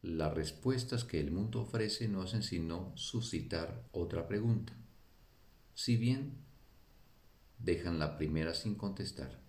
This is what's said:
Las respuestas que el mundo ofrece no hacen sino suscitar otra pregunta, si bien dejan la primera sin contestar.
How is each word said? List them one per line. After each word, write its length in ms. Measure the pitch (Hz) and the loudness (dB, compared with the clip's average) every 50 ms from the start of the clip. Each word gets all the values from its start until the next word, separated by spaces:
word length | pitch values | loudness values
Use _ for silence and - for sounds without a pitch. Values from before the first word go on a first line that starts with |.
| - | -4
Las 300 | 87 82 80 78 76 76 | -2 0 0 0 2 2
respuestas 680 | 80 76 76 - - - 123 131 123 - - 123 120 | 0 -2 -2 -4 -2 0 2 2 2 0 0 0 -2
que 160 | - - - 80 | 0 0 0 0
el 120 | 73 71 | 2 2
mundo 320 | 82 92 104 110 110 110 | 2 0 0 0 0 -2
ofrece 460 | 107 - - 113 110 104 - - 120 107 | -2 0 0 0 2 2 0 0 0 0
no 120 | 101 95 | 0 0
hacen 220 | 95 92 107 110 | 0 0 0 0
sino 500 | 104 - - 85 80 82 82 87 92 - - | 0 2 0 0 0 0 -2 -4 -4 -6 -6
suscitar 920 | - - - - 120 113 - - 80 78 - 85 82 80 - - - - - | -8 -8 -2 -2 -2 -2 0 -2 -4 -2 -2 -2 -2 -2 -2 -6 -8 -10 -6
otra 380 | - 90 87 85 - 85 82 - | -2 -2 -2 0 0 -2 -2 0
pregunta, 460 | 101 104 113 117 120 110 - - - - - - - - - - - - - - - - - - - - - - | 0 2 4 4 4 4 2 -4 -10 -14 -16 -18 -20 -20 -20 -20 -20 -20 -20 -20 -20 -20 -20 -20 -20 -20 -20 -18
si 240 | - - - - 120 | -10 -6 2 4 4
bien 380 | 107 113 120 127 135 143 147 - - - - - - - - - - - - - - - - - - - - - - - - - - | 4 6 4 4 2 0 -6 -6 -10 -14 -18 -20 -20 -20 -20 -20 -20 -20 -20 -20 -20 -20 -20 -20 -20 -20 -20 -20 -20 -20 -20 -14 -4
dejan 400 | - 90 87 82 82 87 85 80 | 2 2 2 2 2 0 2 2
la 200 | 76 76 76 - | 2 2 2 0
primera 340 | 78 76 76 80 80 82 | 0 2 2 2 2 2
sin 220 | 82 - - 110 104 | 0 0 0 -2 -2
contestar. 680 | - - 101 98 - 98 - - - 65 65 - - - | 0 -2 -4 -2 -2 -6 -6 -4 -6 -8 -8 -10 -12 -16